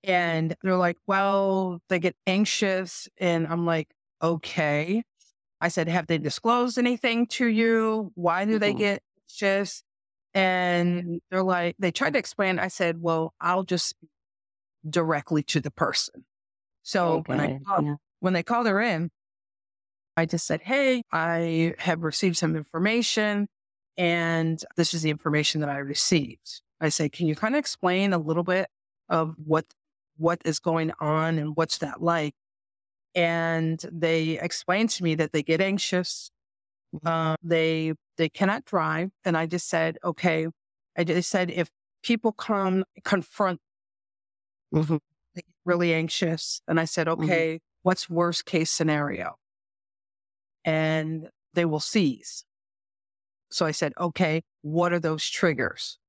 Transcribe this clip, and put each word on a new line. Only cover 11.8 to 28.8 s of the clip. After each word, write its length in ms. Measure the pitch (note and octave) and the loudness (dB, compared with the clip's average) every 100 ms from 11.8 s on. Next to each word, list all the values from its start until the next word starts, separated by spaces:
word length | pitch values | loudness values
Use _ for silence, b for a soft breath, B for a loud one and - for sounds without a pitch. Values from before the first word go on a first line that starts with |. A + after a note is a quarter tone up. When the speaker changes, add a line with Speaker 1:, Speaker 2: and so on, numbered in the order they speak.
| F#3 | -2
Speaker 1:
tried 220 | - C4+ | 0 0
to 60 | C#4+ | 0
explain. 400 | - - F#3+ F#3 | -2 -2 0 0
I 80 | F#3 | -2
said, 320 | - F3 E3 | 0 -2 0
"Well, 320 | E3+ E3 D#3+ _ | 0 0 -2 _
I'll 220 | E3+ F#3 | -2 0
just 260 | F#3+ F3+ - | 0 -2 -2
speak 200 | - - _ _ _ _ _ _ _ D#3 | -8 -20 _ _ _ _ _ _ _ -4
directly 540 | F3 D#3+ D3+ - D#3 | 0 0 -2 0 0
to 180 | C#3+ D#3 | 0 -2
the 100 | C#3 | -2
person." 540 | - C#3 - - - - _ _ _ _ _ | -2 -2 0 -4 -10 -20 _ _ _ _ _
So 400 | - F#3+ F3 D#3+ D#3+ | -4 0 2 0 0
when 120 | C3+ | -2
I 60 | D3 | -2
Speaker 2:
Okay, 120 | C3+ C#3+ | -4 -2
Speaker 1:
called, 200 | F#3+ D3 | 0 0
Speaker 2:
yeah. 100 | D3 _ _ | -4 _ _
Speaker 1:
when 120 | F3+ | 0
they 100 | F3+ | 0
called 240 | - A#3 A3+ | 0 0 2
her 140 | G3 | 2
in, 300 | A#3 E3 E3+ _ _ _ _ _ _ _ _ _ _ - | 2 0 -4 _ _ _ _ _ _ _ _ _ _ -2
I 80 | E3 | 0
just 180 | E3+ - | -2 -2
said, 140 | D#3+ | -4
"Hey, 420 | F#3+ C4+ C4+ B3+ - | 0 2 2 2 0
I 600 | D#3+ E3 E3 E3 E3 E3 - | -2 0 0 0 2 0 0
have 240 | F3+ E3 | -2 0
received 340 | E3+ - F#3+ E3 | -2 0 0 0
some 180 | D#3+ D#3+ | 0 -2
information 920 | D3 D#3+ G3 A#3 A3+ - G#3+ G3+ G3+ _ _ _ _ - | -4 -2 0 2 0 0 0 0 -2 _ _ _ _ -2
and 640 | F3 E3+ E3 E3 D#3+ D#3+ - - | 0 2 2 2 0 -2 -4 -2
this 160 | E3 | 0
is 100 | E3+ | 0
the 60 | D#3 | -2
information 500 | D3+ D#3+ D3+ D3 D#3 | -2 0 2 2 -2
that 80 | C#3+ | -2
I 80 | C#3+ | -4
received." 800 | C#3 C#3+ - E3+ C#3 - - - _ _ | -4 -2 2 2 2 -10 -18 -18 _ _
I 80 | D#3+ | -2
said, 220 | - D3+ | 0 -2
"Can 140 | - E3 | 0 -2
you 80 | D3+ | 0
kinda 220 | G#3+ C#4+ | 0 0
explain 540 | C#4+ - F#3 F3+ G3 | -2 -2 0 2 2
a 40 | F3+ | 0
little 240 | D#3 E3 | 0 -2
bit 260 | F3 F#3 - _ | 2 0 -2 _